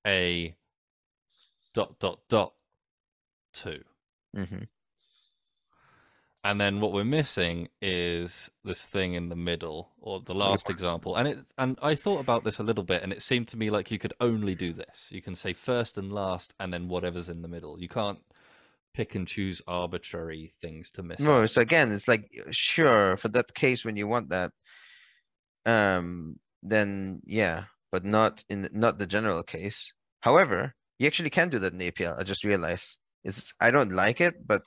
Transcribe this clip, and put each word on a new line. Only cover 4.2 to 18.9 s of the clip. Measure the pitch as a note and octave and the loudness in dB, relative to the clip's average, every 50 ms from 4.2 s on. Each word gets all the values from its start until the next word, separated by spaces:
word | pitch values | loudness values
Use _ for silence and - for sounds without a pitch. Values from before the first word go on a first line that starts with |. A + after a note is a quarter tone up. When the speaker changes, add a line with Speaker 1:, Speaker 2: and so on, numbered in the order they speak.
| _ _ - | _ _ -10
Speaker 2:
Mm-hmm. | G2+ F#2 F2 F#2+ F#2+ G#2+ - _ _ _ _ _ _ _ _ _ _ _ _ _ _ _ _ _ _ _ _ _ _ _ _ _ _ _ _ _ _ _ _ _ _ - | -8 -8 -8 -8 -12 -12 -14 _ _ _ _ _ _ _ _ _ _ _ _ _ _ _ _ _ _ _ _ _ _ _ _ _ _ _ _ _ _ _ _ _ _ 0
Speaker 1:
And | G2+ G2+ G2+ | 0 2 4
then | G2+ G2+ G2 G2+ | 4 2 2 2
what | G#2+ G2 | 2 2
we're | F#2+ G2 | 2 2
missing | G#2 A#2 D3 D#3+ C#3+ - - G2+ F2+ E2+ E2+ E2+ F2 - _ - | 2 2 2 2 0 0 0 0 0 0 0 -4 -6 -10 _ -6
is | G2+ G2 F#2 F2 F2 F2 E2+ E2+ F2 F2 - - - - _ _ | -4 -2 0 0 0 0 -2 -2 -4 -6 -8 -12 -14 -14 _ _
this | - G#2 F2+ - - - | -8 -8 -8 -8 -8 -6
thing | - G2 F#2 F2+ F2+ | -2 -2 -2 -2 -2
in | F2 F2 E2+ | -4 -6 -6
the | E2+ | -6
middle, | E2+ F2 F2 E2+ E2 F2 D#2+ D2+ D#2+ E2+ _ _ _ | -4 -2 -2 -2 -4 -4 -6 -8 -10 -12 _ _ _
or | - A2 G2 F#2 | -12 -10 -10 -10
the | - - F#2 | -8 -6 -2
last | G2 G2+ G2 G2 G2 - - | 2 2 4 2 2 0 -4
Speaker 2:
Yep. | F#2 | -6
Speaker 1:
example. | E2+ F2+ F2 E2+ E2 - F#2 F2 | -4 -2 -2 -2 -2 -4 -2 0
And | G#2 B2+ | 0 0
it, | D3 C#3+ C#3 - _ - - | 0 -2 -6 -10 _ -4 -2
and | C3 B2+ C3 - | -2 -2 -2 0
I | C#3 D3+ D#3 | 0 0 0
thought | D3 - G3+ G3 D3 | 0 0 0 0 0
about | C3 B2+ A#2 A#2 - | 2 2 0 2 2
this | A2 - - | -2 -2 -2
a | |
little | G#2+ A2 A2+ G#2+ F2+ | 0 0 0 0 0
bit, | F2 F#2 E2+ | 0 0 0
and | F#2+ F#2+ | 0 -4
it | G2 - | -6 -6
seemed | - - C3 A#2+ A2+ - | -2 0 0 0 -2 -2
to | - | -4
me | A2+ A2 G#2+ | -2 0 0
like | G#2+ G#2 F#2+ - | 0 0 0 -2
you | A2+ G2 | -4 -4
could | - G#2+ - - | -4 -6 -2 0
only | A#2+ A#2+ A2+ G#2+ G#2 G2 F2+ | 2 2 2 2 0 -2 -2
do | E2 F#2 E2+ | -2 -4 -6
this. | E2+ F2 - - - - - - | -6 -8 -12 -16 -16 -20 -18 -16
You | - F#2+ | -14 -14
can | - - F2 | -12 -10 -10
say | - - G2 F2 | -8 -6 -8 -8
first | - - - B2 A#2+ A#2 - - G#2 | -6 -2 -2 0 0 0 -2 -4 -8
and | F#2+ F#2+ | -8 -6
last, | G2+ G#2 F#2+ F#2+ F#2 F2+ - - - - | -4 -4 -2 -2 -2 -4 -6 -10 -12 -10
and | G2 F#2 | -8 -6
then | F2 E2+ F2+ | -6 -6 -4
whatever's | F2 F2+ F2+ F2 F2+ E2+ F2+ E2 F2 | -4 -4 -2 -2 -2 -4 -6 -8 -8
in | E2+ E2+ | -10 -10
the | E2+ E2 | -10 -12
middle. | F2 E2+ D#2+ D2+ D2+ F2 | -12 -12 -12 -12 -12 -12
You | F2 F2 | -12 -8
can't | - A#2+ G#2 G2+ G2 - _ _ _ _ _ _ _ _ _ _ _ _ _ _ | -4 -4 -2 -4 -4 -8 _ _ _ _ _ _ _ _ _ _ _ _ _ _